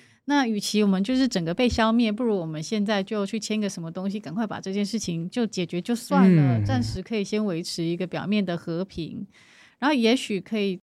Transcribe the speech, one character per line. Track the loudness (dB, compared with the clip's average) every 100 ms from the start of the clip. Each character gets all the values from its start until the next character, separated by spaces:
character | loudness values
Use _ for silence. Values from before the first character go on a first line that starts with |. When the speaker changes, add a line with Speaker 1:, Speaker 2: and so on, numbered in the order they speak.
| _ _ 0
Speaker 1:
那 | 2 2
与 | 0
其 | 0 2
我 | 4
们 | 2
就 | 2 2
是 | 2
整 | 0
个 | -2
被 | 0 0
消 | 4 2
灭， | 4 2
不 | 0
如 | 0 0
我 | -2
们 | -6
现 | -4 -2 0
在 | 0
就 | 0 -4 -2
去 | -4
签 | -4 -2
个 | -2
什 | -4
么 | -10
东 | -6 -6
西， | -6
赶 | -6 -4
快 | -4
把 | -6
这 | -4
件 | -2 -2
事 | -2
情 | -4 -4 -4
就 | -2 -2
解 | -2 -4
决 | -4
就 | -2 -4
算 | 2 6 8 8
了， | 6 4
Speaker 2:
嗯。 | 2
Speaker 1:
暂 | 0
时 | 0 -6
可 | -4 -4
以 |
先 | -2 -2 0
维 | -2
持 | -4 -4
一 | -4 -2
个 | -4
表 | -4 -2
面 | 0 0
的 | -4
和 | -4 -6
平， | -6 -8 -8 -10 -12 _ _ -20 -20 _
然 | 0
后 | 2
也 | 4
许 | 2 0 -6
可 | -4 -2
以 | -2 -4